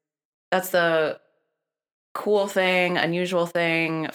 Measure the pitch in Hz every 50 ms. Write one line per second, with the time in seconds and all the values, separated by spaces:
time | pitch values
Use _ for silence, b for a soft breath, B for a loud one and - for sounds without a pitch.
0 | _ _ _ _ _ _ _ _ _ _ - 185 180 185 - 180 170 170 165 160
1 | 156 147 - - _ _ _ _ _ _ _ _ _ _ _ _ _ _ _ _
2 | _ _ _ - - 208 208 202 196 202 - 196 185 180 185 180 180 175 180 170
3 | - 165 170 180 180 175 185 175 170 170 - 175 170 165 165 165 165 160 160 160
4 | 156 - -